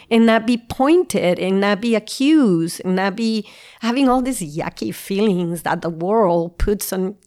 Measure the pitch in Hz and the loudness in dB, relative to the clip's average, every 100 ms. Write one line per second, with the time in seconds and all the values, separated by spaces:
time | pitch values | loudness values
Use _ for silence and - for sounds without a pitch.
0 | - 233 226 226 220 233 - - 262 349 | 0 4 4 4 2 -2 -4 -2 2 4
1 | - 202 175 180 185 190 202 202 233 220 | 2 0 0 0 0 0 0 0 0 -2
2 | 220 - 269 311 240 170 165 - 185 185 | -2 -2 2 4 4 2 0 -4 -2 -2
3 | 196 196 226 220 202 - - - 226 247 | -2 -2 -2 -2 -6 -14 -20 -8 -4 2
4 | 269 254 254 262 160 151 165 - 220 - | 2 2 0 -4 -6 -6 -8 -6 -8 -8
5 | - 196 220 180 170 170 - 170 170 160 | -6 0 0 0 -2 -4 -4 -4 -4 -6
6 | 175 226 196 170 170 - - 202 - 185 | -2 2 2 2 -2 -2 -2 -2 -4 -4
7 | 185 202 | -6 -8